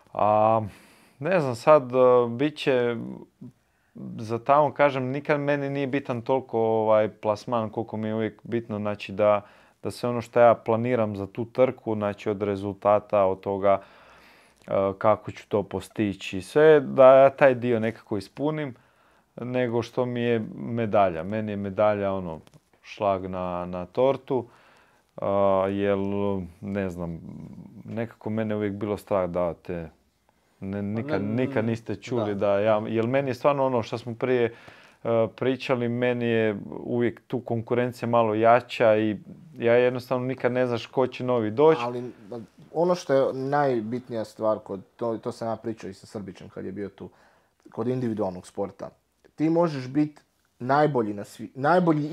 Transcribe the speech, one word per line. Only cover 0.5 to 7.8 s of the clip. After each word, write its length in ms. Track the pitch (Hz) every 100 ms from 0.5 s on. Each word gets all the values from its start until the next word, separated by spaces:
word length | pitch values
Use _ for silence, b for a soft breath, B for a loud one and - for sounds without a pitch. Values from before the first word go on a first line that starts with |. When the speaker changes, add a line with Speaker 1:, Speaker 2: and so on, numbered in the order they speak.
| 113 107 B B B B -
Speaker 1:
ne 220 | 147 185
znam, 140 | 135
sad, 360 | 117 - 151 127
a, 340 | 127 127 123 120
bit 300 | 117 151 147
će 380 | 147 127 120 117 123 123 - _ 123 - _ _ _ - 131 117
za 200 | 107 113
tamo, 340 | 117 143 143
kažem, 320 | - 143 135
nikad 360 | 127 143 147 147
meni 300 | 143 147 139
nije 160 | 139 135
bitan 360 | 139 139 120
toliko, 360 | 117 135 127 113
ovaj, 480 | 113 110 110 110 107
plasman 600 | - 107 104 - 117 110
koliko 260 | 117